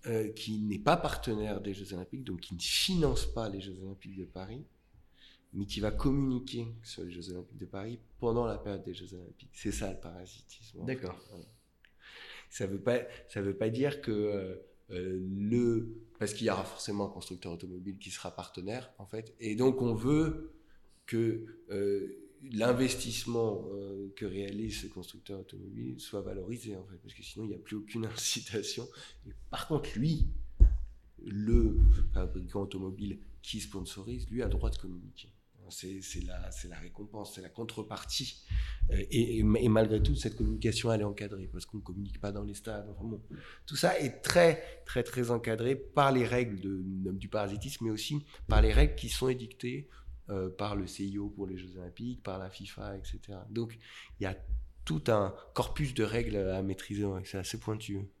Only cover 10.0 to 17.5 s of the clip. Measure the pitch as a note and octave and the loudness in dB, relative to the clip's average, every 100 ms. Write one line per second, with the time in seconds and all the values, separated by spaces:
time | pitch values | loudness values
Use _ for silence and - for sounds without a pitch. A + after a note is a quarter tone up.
10 | F2 F2+ F#2 - - - - F2+ A2 C3 | -10 -12 -14 -18 -20 -20 -20 -10 -6 -4
11 | F2+ F2+ - F2 E2 - _ _ - _ | -6 -10 -16 -18 -18 -20 _ _ -20 _
12 | - - - - - - F#2+ G2 G2+ A#2+ | -20 -18 -16 -18 -16 -6 -4 -2 2 2
13 | - - - - G2 F#2+ A2 A#2 C#3+ C#3+ | 0 -12 -10 -2 -2 0 0 2 0 0
14 | - G#2+ G#2 G2+ F#2 F#2 - - _ F#2 | -2 0 2 0 -4 -10 -14 -20 _ -6
15 | F#2 F#2 F#2 G2 G#2 A#2+ A#2+ A2+ A#2 - | -4 -2 -2 -2 2 4 4 4 0 -10
16 | - - G#2 G#2 A2 F#2+ F#2+ - - G2+ | -16 -4 -4 0 0 0 -2 -8 -4 -2
17 | G2+ F#2 - F#2 G2 | -2 -4 -10 -10 -8